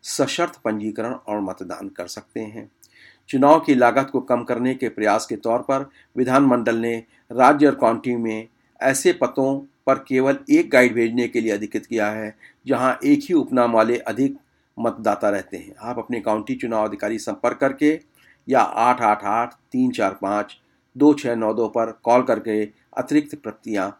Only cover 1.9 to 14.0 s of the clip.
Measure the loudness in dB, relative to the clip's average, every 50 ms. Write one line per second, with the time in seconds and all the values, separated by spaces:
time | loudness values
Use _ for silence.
1.9 | -12 -12 -12 -12 -12 -16 -18 _ _ -12 -12 -10 -12 -16 -18 -18 _ _ _ _
2.9 | _ _ -20 -20 _ _ _ _ -2 2 6 6 6 6 4 2 2 4 4 4
3.9 | 4 2 -2 0 -4 -6 -2 0 -2 -2 0 -4 -4 -2 -2 -2 -2 -2 -4 -6
4.9 | -4 -2 0 2 2 0 0 -4 -8 -6 -4 -2 -2 -2 -2 -2 -4 -4 -4 -8
5.9 | _ _ _ _ _ -2 -2 2 4 4 4 4 2 2 2 0 -2 0 -2 -2
6.9 | -4 -6 -8 _ _ _ _ _ 0 4 6 6 6 6 4 4 4 4 0 0
7.9 | 0 0 -4 -4 -4 -4 -4 -4 -6 -6 -10 -14 _ _ _ _ _ _ -2 0
8.9 | 0 2 2 0 2 2 -2 -4 -2 -2 -2 0 -2 -4 -6 -12 _ _ _ 0
9.9 | 0 0 0 -4 -2 0 2 2 0 -2 0 2 2 2 2 4 4 4 4 4
10.9 | 2 0 0 0 0 -2 -2 -2 -2 -2 -2 -2 -2 -2 -4 -6 -8 -8 -8 _
11.9 | -4 -2 -2 -2 -4 -6 -8 -10 -12 _ -20 -20 _ _ _ -4 -2 0 0 0
12.9 | 0 0 2 2 2 2 2 0 0 0 0 2 2 2 2 4 4 2 2 2
13.9 | 2 -2